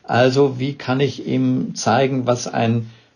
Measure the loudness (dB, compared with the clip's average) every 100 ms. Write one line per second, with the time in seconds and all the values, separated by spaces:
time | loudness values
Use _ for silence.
0 | -2 2 4 4 2 0 -6 -6 -4 0
1 | 0 -2 -4 0 0 0 -2 -4 0 2
2 | 2 0 0 -2 -2 -2 0 0 -4 -12
3 | _